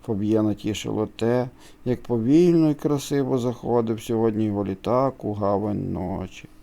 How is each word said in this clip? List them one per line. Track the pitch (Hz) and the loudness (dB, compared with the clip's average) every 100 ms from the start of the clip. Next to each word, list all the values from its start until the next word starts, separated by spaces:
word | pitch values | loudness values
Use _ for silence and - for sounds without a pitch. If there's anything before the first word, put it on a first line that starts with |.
| - | -4
Фаб'єна | 107 104 110 107 | -4 2 2 2
тішило | 104 101 101 117 107 107 - | 0 -4 -4 -4 -4 -4 -2
те, | 113 123 123 - - - - | 0 0 -2 -8 -20 -10 -4
як | 120 | -4
повільно | - 120 110 151 175 170 156 | -2 -2 4 6 6 6 4
і | |
красиво | 147 151 147 - 143 131 131 | 2 -2 -2 -2 -2 0 0
заходив | 120 117 123 120 113 110 | -2 -4 0 0 2 -2
сьогодні | - 113 113 107 110 | -2 0 2 2 0
його | 101 98 | 0 -2
літак | 98 - 123 135 131 107 | -4 0 2 0 -2 -6
у | |
гавань | 104 101 101 104 101 95 | -2 0 0 0 -4 -4
ночі. | 92 92 92 92 - - - | -4 -6 -6 -8 -12 -20 -20